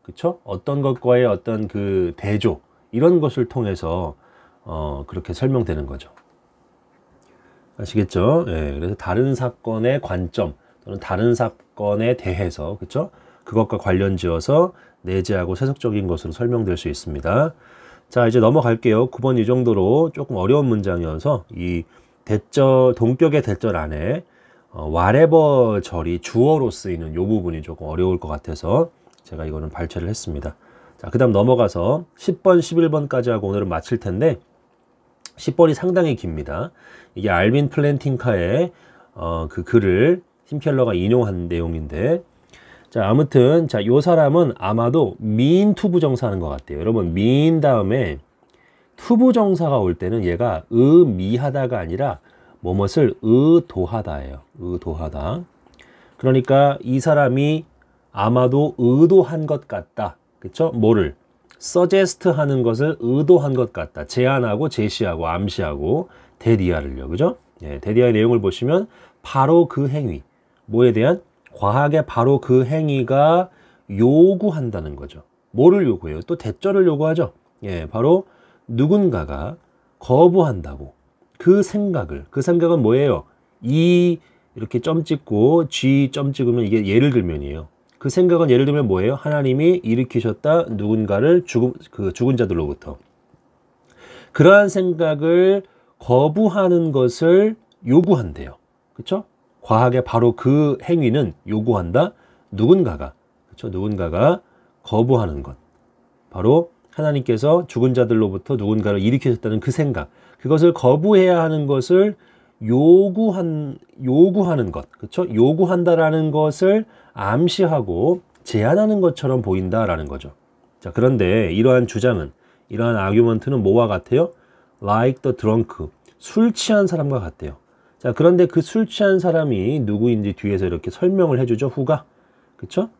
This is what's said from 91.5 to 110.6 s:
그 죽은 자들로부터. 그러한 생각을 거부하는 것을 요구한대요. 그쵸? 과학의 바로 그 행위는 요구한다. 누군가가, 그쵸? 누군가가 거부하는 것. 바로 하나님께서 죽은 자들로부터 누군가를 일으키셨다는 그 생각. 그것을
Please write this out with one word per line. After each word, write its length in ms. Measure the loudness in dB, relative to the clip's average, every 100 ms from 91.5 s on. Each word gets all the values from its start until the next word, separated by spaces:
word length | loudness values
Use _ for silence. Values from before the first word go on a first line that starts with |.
| 0 0 -2 -14
그 220 | -8 -6
죽은 240 | -2 0 0
자들로부터. 600 | 0 -2 -4 -8 -14 -18 _ _ _ _ _ _ _ _ _ _ -20 -20 -6
그러한 380 | 4 8 8 6
생각을 960 | 2 -2 0 -2 0 2 4 4 2 -2 _ _ _
거부하는 960 | 2 4 4 2 0 2 2 2 2
것을 640 | 2 0 2 4 4 4 -2 _ _ 0
요구한대요. 720 | 2 4 2 -2 -10 -14 -18 _ _ _
그쵸? 300 | -20 -8 -6 -8 _ _ _
과학의 420 | -2 2 2 0
바로 320 | -2 2 2 2
그 420 | 0 2 2 -2
행위는 500 | -2 0 2 0 -2 -6 -6
요구한다. 680 | -4 0 -2 0 0 0 -4 _ _ _
누군가가, 640 | 0 4 4 4 -4 -10 -16 _ _ _
그쵸? 200 | -16 -12
누군가가 720 | -8 -6 -4 -4 0 2 0 -4 _ _ _
거부하는 580 | -4 0 2 2 0 -6
것. 140 | -12 -16 _ _ _ _ _ _ _
바로 420 | -4 2 2 0 _ _
하나님께서 720 | -6 -4 -2 -2 -2 2 0 0
죽은 260 | -2 0
자들로부터 600 | 2 2 2 0 -2 -6 -4
누군가를 460 | -2 -2 0 0
일으키셨다는 580 | 0 0 0 -2 -2 -4
그 120 | -4
생각. 400 | -2 -2 -4 -8 _ _ _
그것을 360 | -2 2